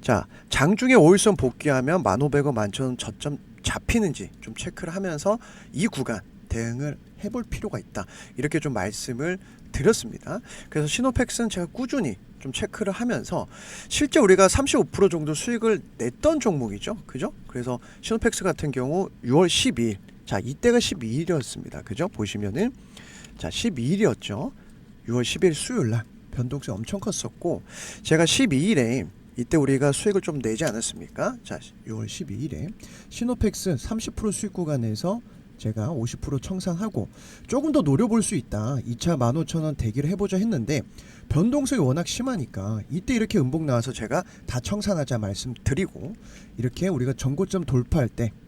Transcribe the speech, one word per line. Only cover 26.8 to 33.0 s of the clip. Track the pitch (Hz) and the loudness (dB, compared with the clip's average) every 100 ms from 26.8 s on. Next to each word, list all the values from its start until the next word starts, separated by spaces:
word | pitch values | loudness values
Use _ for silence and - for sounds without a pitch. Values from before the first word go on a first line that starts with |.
| 113 - | -6 -6
컸었고, | 285 - - - 175 135 - - - - | -4 -6 -8 -6 -4 -4 -8 -16 -14 -12
제가 | - 160 | 0 4
십이 | 165 - 262 135 175 | 4 4 4 4 4
일에 | 202 113 127 80 - - - | 4 2 0 -4 -10 -16 -8
이때 | 123 165 | 0 2
우리가 | 135 135 143 | 4 4 4
수익을 | 143 - 196 | 2 2 2
좀 | - 151 | 0 -2
내지 | 113 110 | -2 0
않았습니까? | 165 202 113 - 80 - 165 254 | -2 -2 -6 -8 -12 -4 -4 -4
자, | - 85 - - - | -10 -12 -12 -20 -10
유월 | 110 110 | -8 -8
십이 | - 180 | -8 -8
일에 | 101 143 78 131 220 - - | -8 -8 -6 -8 -10 -18 -20